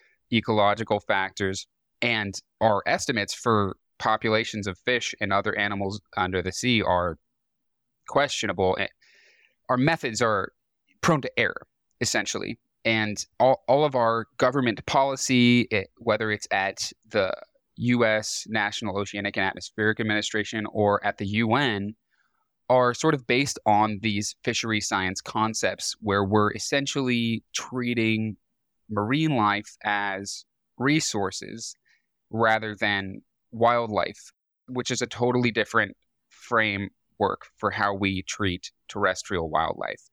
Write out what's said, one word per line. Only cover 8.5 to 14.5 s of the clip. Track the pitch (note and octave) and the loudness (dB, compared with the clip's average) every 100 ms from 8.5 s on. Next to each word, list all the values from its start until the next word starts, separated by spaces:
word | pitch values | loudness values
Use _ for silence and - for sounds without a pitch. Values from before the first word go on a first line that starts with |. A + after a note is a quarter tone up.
| F#2 F#2+ F#2+ | 0 0 0
And | G2 - _ _ _ _ _ _ - | -4 -8 _ _ _ _ _ _ -2
our | B2+ | 2
methods | C#3+ E3 C3 A2 | 2 2 -2 0
are | A#2 G2+ - - _ _ _ _ | 2 2 -2 -10 _ _ _ _
prone | - D#3 | 2 2
to | B2 - | 0 -2
error, | A2+ - - _ _ _ | -2 -2 -14 _ _ _
essentially. | A#2+ A2+ G2 G2+ G2 - _ _ A#2 | -2 -2 -2 -4 -6 -10 _ _ 0
And | A2+ G#2+ G2+ - - | 0 0 -4 -10 2
all, | B2+ C3 - | 4 4 2
all | C#3+ | 2
of | D3+ C3 | 2 2
our | A2+ A2+ A2 - | 2 2 -4 0
government | B2+ | 2